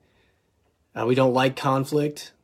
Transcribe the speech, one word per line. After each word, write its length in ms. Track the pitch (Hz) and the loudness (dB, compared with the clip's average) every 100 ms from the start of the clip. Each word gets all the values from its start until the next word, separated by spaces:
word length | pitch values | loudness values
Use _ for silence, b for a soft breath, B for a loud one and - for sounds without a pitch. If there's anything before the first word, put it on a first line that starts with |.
| _ _ _ _ _ _ _ _ _ - | _ _ _ _ _ _ _ _ _ -4
Uh, 80 | 113 | 0
we 100 | 127 | 2
don't 180 | 131 | 2
like 240 | 127 131 127 | 2 0 0
conflict. 720 | 139 135 135 151 147 147 - - | -2 -2 0 -2 -2 -6 -16 -20